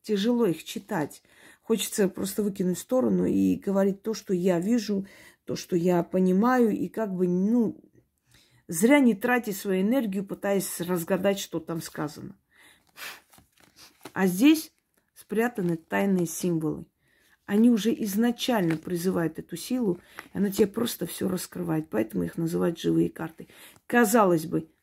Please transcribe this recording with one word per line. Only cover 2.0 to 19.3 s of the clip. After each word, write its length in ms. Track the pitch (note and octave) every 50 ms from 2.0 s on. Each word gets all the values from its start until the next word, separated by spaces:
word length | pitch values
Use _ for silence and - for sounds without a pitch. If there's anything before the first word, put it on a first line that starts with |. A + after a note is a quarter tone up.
| G3+ F#3+
просто 340 | - - G3 F#3+ - - G#3
выкинуть 360 | G#3 G3 - F#3 F3+ F3+ -
в 40 | -
сторону 420 | - B3 B3+ B3+ A3+ F#3+ F3+ F3+
и 300 | F3+ - G3 G3 F#3+ F3+
говорить 460 | F3+ - G3+ F#3+ G3 G3 G3+ F#3+ G3 -
то, 120 | A3 A3
что 200 | G#3+ - - G3
я 260 | F3 F3 F#3+ F3+ E3
вижу, 460 | F3 G3+ A#3+ B3 G#3 G#3+ G#3 G3 G3 - - - - - - _ _
то, 100 | - -
что 200 | E3+ - - -
я 260 | F3 E3 F#3 F3+ F3 E3+
понимаю, 680 | - - F#3 F#3 F#3 F#3 F#3+ A3 B3 C4 B3+ A#3+ A3 G3
и 160 | - F#3+ F3
как 260 | - A3+ A3+ G3+ F#3
бы, 120 | F3+ F#3 F3+
ну, 520 | F3 F3+ F#3 G#3 A#3 B3 A3+ F#3 - - - _ _ _ _ _ _ _ _ _ _ _ _ _ _ _ _ -
зря 320 | F3+ D#3 F#3+ A#3 C#4+ D4
не 140 | C4+ A#3+ G#3+
тратить 420 | G3 - B3 B3 B3 A3 G#3+ F#3+
свою 260 | G3 - G3+ F#3+ F#3 F#3+
энергию, 420 | G#3 B3 C4+ A#3 G#3 F#3+ G3+ G3
пытаясь 540 | G3 F#3 - - G3+ G3+ G3 - - - - E3+
разгадать, 560 | E3+ F3+ F3 E3 - G3 F#3 F#3+ G3+ G3 G3
что 220 | - - - E3
там 220 | E3 - E3 E3 D#3+
сказано. 540 | - - - D#3 C#3+ - - B2+ C3 - _ _ _ _ _ - - _ _ _ _ _ - - - - - _ _ - - _ _ _ _ _ _ _ - - - _ _ - - -
А 120 | - F#3+
здесь 460 | F#3+ F3 F#3 A#3+ D4 D#4+ D#4 - - _ _ _ _ _ _ _ _ _
спрятаны 600 | - - _ G#3+ G#3+ A#3 A#3+ A#3 - F#3 F3 E3+
тайные 500 | E3 E3 _ G3 G3 G3 G3+ F#3+ F3+ F3
символы. 600 | D#3+ - - - F3+ E3+ D#3+ D#3+ D3+ D3 F3+ E3+ - _ _ _ _ _ _ _ _ _ _ _
Они 240 | - G3+ G#3 A3+ B3
уже 220 | A#3+ G#3 F#3+ A3+ - - A3+
изначально 720 | G#3 F#3+ G#3 A#3 A#3+ A#3+ - - - B3 A3 F3+ E3 D#3+
призывают 640 | D#3 - - F3+ E3+ E3+ F#3+ F#3 F3+ E3 D#3+